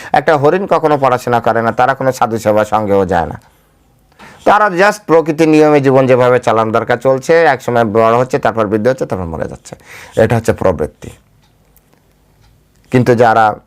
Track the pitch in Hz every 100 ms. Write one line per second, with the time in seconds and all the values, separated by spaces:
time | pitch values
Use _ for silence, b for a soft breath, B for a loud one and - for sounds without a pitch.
0 | B 143 139 151 147 185 190 165 151 147
1 | 135 123 - 117 113 113 113 120 127 135
2 | 135 127 120 110 107 107 107 107 107 98
3 | 92 90 78 - - _ _ _ _ _
4 | _ B B B - 208 208 170 202 208
5 | - 160 156 151 156 156 151 147 135 135
6 | 131 127 123 123 123 110 110 110 110 117
7 | 135 135 131 165 160 127 - 120 113 110
8 | 113 117 127 147 113 110 107 110 113 131
9 | - 98 85 78 - - - - B B
10 | B - 113 117 113 104 95 - 110 -
11 | - - _ _ _ _ _ _ _ _
12 | _ _ _ _ _ _ _ _ _ 127
13 | 123 117 120 110 107 107